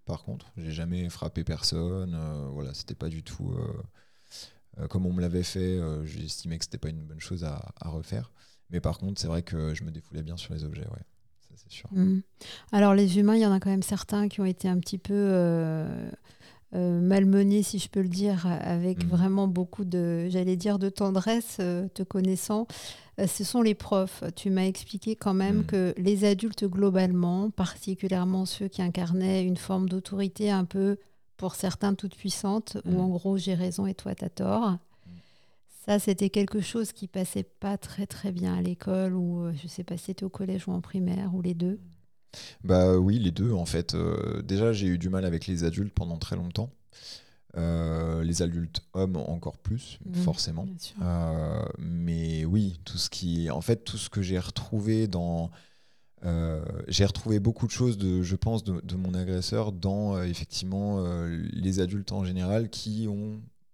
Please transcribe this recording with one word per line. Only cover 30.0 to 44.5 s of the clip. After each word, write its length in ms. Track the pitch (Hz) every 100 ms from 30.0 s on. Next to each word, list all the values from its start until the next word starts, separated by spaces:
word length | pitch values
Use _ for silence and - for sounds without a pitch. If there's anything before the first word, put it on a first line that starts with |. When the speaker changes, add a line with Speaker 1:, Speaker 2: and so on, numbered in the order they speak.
| - 196 196 196 208
Speaker 2:
un 120 | 196
peu, 320 | 175 196 196 202 - _ _ -
pour 200 | 185 -
certains, 380 | 190 - 202
toute 200 | 190 196
puissante, 640 | - 196 - 196 214 - 202
où 60 | 175
Speaker 1:
Mhm. 80 | 180
Speaker 2:
en 80 | 185
gros, 280 | 175 190 196
j'ai 180 | 185
raison 320 | 175 180 175 196
et 80 |
toi, 200 | 190 202
t'as 140 | 185 175
tort. 420 | - 190 208 226
Speaker 1:
Mhm. 80 | 175 _ _ - 175 _ _ _ _ _ - -
Speaker 2:
Ça, 120 | 208
c'était 320 | 208 185 196
quelque 300 | 208 196 214
chose 320 | - 233 220
qui 160 | - 190
passait 340 | 190 185 196
pas 360 | 185 - 196 202
très, 280 | - - 196
très 240 | - 202
bien 240 | 175 180
à 80 | 180
l'école, 520 | 180 175 185 185 185
ou, 260 | 185 175 175
euh, 120 | 170 151
je 60 | 170
sais 160 | -
pas 140 | 175 175
si 80 |
c'était 200 | - 185
au 40 | 190
collège 400 | - 185 190 185
ou 40 |
en 80 | 180
primaire, 520 | - 190 180 185 196
ou 80 | 180
les 120 | 175
deux. 260 | 170 180 208 175 - - _ _ - - -
Speaker 1:
Bah 340 | 92 92 92 92
oui, 200 | 92 117
les 140 | 95
deux, 200 | 82 113
en 120 | 98 85
fait. 280 | 82 85
Euh, 460 | 85 82 76 - 76
déjà, 300 | -